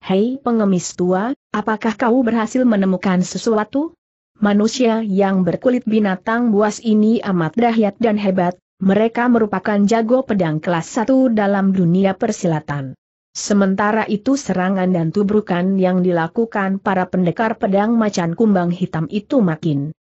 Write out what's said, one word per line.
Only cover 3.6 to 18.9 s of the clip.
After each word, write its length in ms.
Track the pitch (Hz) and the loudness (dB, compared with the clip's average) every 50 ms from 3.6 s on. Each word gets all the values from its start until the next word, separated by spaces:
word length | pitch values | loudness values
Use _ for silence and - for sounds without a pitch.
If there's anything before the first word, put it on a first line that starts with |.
| 214 - - 269 302 330 - _ _ _ _ _ _ _ _ - | 0 -2 -4 -4 -4 -4 -8 _ _ _ _ _ _ _ _ -2
"Manusia 640 | 208 208 208 208 208 220 - - 254 226 220 226 226 | 0 2 2 2 2 0 0 0 0 0 0 0 -2
yang 400 | 208 185 190 196 190 196 190 185 | -2 0 0 2 2 2 0 0
berkulit 400 | 170 160 170 - 254 247 247 - | 0 -2 -2 0 0 0 -2 -2
binatang 720 | 220 214 220 208 196 185 190 - - 226 240 247 233 208 | 0 0 0 2 0 -2 -4 -4 -4 -2 0 0 2 2
buas 260 | 202 214 208 208 - | 2 2 0 -2 -4
ini 400 | - 233 214 214 214 220 226 - | -2 0 2 4 4 2 2 0
amat 380 | - 202 190 175 165 156 - - | 0 0 0 0 0 0 0 0
dahsyat 420 | 233 233 226 226 214 196 202 - | 0 2 2 2 0 0 0 -2
dan 160 | 233 233 214 | -2 0 0
hebat, 400 | 208 208 196 185 185 180 175 180 - _ _ _ - | 0 0 0 0 0 0 -2 -2 -6 _ _ _ -4
mereka 480 | 190 190 196 202 220 226 226 233 240 247 | 0 2 2 2 2 0 0 0 0 2
merupakan 540 | 233 226 220 208 202 185 - - 208 202 202 | 2 2 2 0 -2 -4 -4 -2 0 2 2
jago 400 | 196 226 233 233 220 247 254 262 | 2 2 0 0 2 0 0 0
pedang 380 | - 226 196 175 160 156 156 - | 0 -2 -2 0 0 -2 -4 -2
kelas 260 | - 175 165 160 - | -2 -2 -2 -4 -4
satu 400 | - 254 220 208 262 262 262 254 | -4 -4 0 2 2 2 4 2
dalam 480 | 226 214 208 196 202 196 190 196 190 | 2 2 0 0 0 2 2 2 2
dunia 400 | 190 180 165 170 190 196 190 185 | 2 2 2 2 2 2 0 0
persilatan." 800 | - - 220 214 - - 175 160 151 - - 147 143 135 131 - - _ _ _ _ _ _ - | -2 -4 -4 -4 -2 -2 -2 -2 -2 -4 -6 -8 -8 -8 -10 -12 -16 _ _ _ _ _ _ -14
Sementara 720 | - - - 208 202 196 190 190 190 214 208 220 220 214 | -8 -4 0 2 2 2 2 2 0 0 0 0 0 -2
itu 320 | - 214 202 - 254 277 | -2 -4 -2 0 0 -2
serangan 560 | 277 - - 185 180 180 185 196 190 185 180 185 | -2 -2 -2 -2 -2 0 0 0 0 0 0 0
dan 160 | 175 165 160 | 0 0 0
tubrukan 720 | 156 202 208 190 208 214 208 - 185 175 180 190 196 196 | 0 0 0 0 0 0 0 0 -2 0 0 0 0 2
yang 240 | 185 180 185 185 180 | 2 2 2 2 2
dilakukan 720 | 185 175 170 160 165 - - 233 226 - 214 196 190 190 | 2 0 0 -2 -2 -2 -4 -4 -2 -2 -4 -2 -2 -4
para 320 | 190 - 214 190 185 185 185 | -4 -2 -2 -2 -2 -2 -2
pendekar 480 | - 190 180 170 160 - 226 220 226 | -2 -2 0 0 0 -2 -2 -2 -2
pedang 400 | - - 208 190 196 208 220 240 | -2 -2 0 0 2 2 2 2
macan 400 | 226 220 214 202 - 175 165 165 | 0 0 0 -2 -2 -4 -2 -2
kumbang 320 | - 226 226 202 185 175 175 | 0 2 2 2 2 0 0
hitam 400 | 175 175 185 - | -2 -2 -4 -4